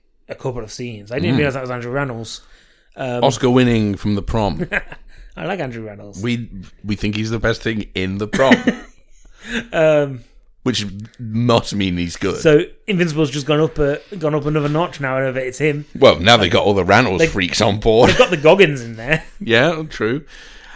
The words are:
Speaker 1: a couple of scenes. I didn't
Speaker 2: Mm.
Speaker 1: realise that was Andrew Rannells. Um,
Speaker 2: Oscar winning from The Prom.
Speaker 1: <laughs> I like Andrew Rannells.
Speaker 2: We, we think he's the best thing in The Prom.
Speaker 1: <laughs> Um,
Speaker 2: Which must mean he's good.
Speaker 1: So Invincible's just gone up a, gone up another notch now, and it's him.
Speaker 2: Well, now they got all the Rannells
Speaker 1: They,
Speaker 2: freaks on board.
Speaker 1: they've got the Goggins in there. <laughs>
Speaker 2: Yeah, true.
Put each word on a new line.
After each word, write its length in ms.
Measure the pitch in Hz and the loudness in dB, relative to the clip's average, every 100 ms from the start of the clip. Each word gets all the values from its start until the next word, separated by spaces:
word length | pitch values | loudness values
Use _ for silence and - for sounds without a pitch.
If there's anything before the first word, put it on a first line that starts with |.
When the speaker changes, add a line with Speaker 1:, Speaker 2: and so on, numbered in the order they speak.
| _ _ _ | _ _ _
Speaker 1:
a 80 | - | -10
couple 260 | 139 120 | -8 -8
of 80 | 110 | -10
scenes. 400 | - 123 107 101 | -10 -10 -12 -10
I 80 | 127 | -4
didn't 160 | - 135 | 0 0
Speaker 2:
Mm. 20 | |
Speaker 1:
realise 160 | 143 | 0
that 80 | 131 | -2
was 100 | 127 | -6
Andrew 220 | 123 120 | -8 -6
Rannells. 480 | 135 139 117 110 - - - _ _ _ - | -4 -4 -6 -10 -14 -16 -20 _ _ _ -12
Um, 260 | 131 123 | -6 0
Speaker 2:
Oscar 260 | 131 120 127 | 0 2 2
winning 460 | 127 123 117 104 98 | 4 4 2 0 -2
from 200 | 104 101 | -2 -4
The 60 | |
Prom. 440 | - 113 101 - 165 202 - - | -2 -2 -2 -2 -4 -6 -6 -18
Speaker 1:
<laughs> 340 | - - - - | -20 -20 -20 -12
I 80 | 160 | -8
like 140 | 190 | -6
Andrew 260 | 135 117 107 | -6 -8 -12
Rannells. 340 | 101 104 90 | -14 -16 -8
Speaker 2:
We, 280 | 117 120 110 95 92 - | -4 -4 -6 -14 -16 -16
we 120 | 101 101 | -8 -4
think 200 | 107 107 | -2 -4
he's 140 | 110 | -4
the 100 | 113 | -2
best 220 | 113 113 | 0 -2
thing 260 | 113 110 - 92 | -2 -4 -6 -4
in 220 | 95 98 | -4 -4
The 100 | 104 | -4
Prom. 280 | - 135 - | 2 4 4
Speaker 1:
<laughs> 340 | 151 - - _ _ - - - - 233 - | 0 -4 -12 _ _ -20 -20 -20 -10 -10 -6
Um, 520 | 170 156 151 143 127 - - _ _ | 0 4 4 0 -6 -16 -20 _ _
Speaker 2:
Which 240 | 127 104 101 98 110 _ | -4 -2 -4 -10 -14 _
must 560 | 113 113 120 117 - 101 | -6 -2 2 2 2 -2
mean 220 | 95 87 | -2 0
he's 180 | 87 - | -4 -4
good. 200 | 95 87 | -4 0
Speaker 1:
So 220 | 160 151 180 - - | 4 4 2 -10 -4
Invincible's 420 | 180 175 151 147 | -2 0 0 -2
just 160 | 143 135 | -2 -2
gone 140 | 151 | 0
up 180 | 156 - | 0 0
a, 220 | 143 147 - 190 | -2 -2 -8 -6
gone 160 | 151 | -2
up 100 | 151 147 | -2 -2
another 200 | 151 147 | -2 -2
notch 300 | 151 175 139 | -2 -2 -4
now, 180 | 135 131 | -4 -2
and 180 | 135 127 | -2 -4
it's 220 | 131 - | -6 -2
him. 260 | 151 147 147 - | -2 -2 -8 4
Speaker 2:
Well, 240 | 127 78 | 4 6
now 160 | 95 117 | 4 4
they 140 | 90 | 4
got 140 | 98 | 2
all 100 | 85 | 2
the 100 | 101 | 2
Rannells 360 | 90 104 120 92 | 4 4 4 2
Speaker 1:
They, 80 | 165 | 0
Speaker 2:
freaks 340 | 104 90 - | 0 -2 2
on 180 | 110 104 | 0 2
board. 300 | 117 110 127 | 2 6 6
Speaker 1:
they've 80 | 170 | 4
got 140 | - | 0
the 60 | 170 | 2
Goggins 440 | 156 196 170 139 | 4 6 4 2
in 140 | 117 110 | -10 -12
there. 280 | 120 156 - | -4 -4 -4
<laughs> 80 | - | -12
Speaker 2:
Yeah, 440 | 202 113 156 156 160 | 2 4 4 0 -8
true. 380 | - 113 139 - - - - - | -4 -4 -4 -8 -20 -20 -20 -20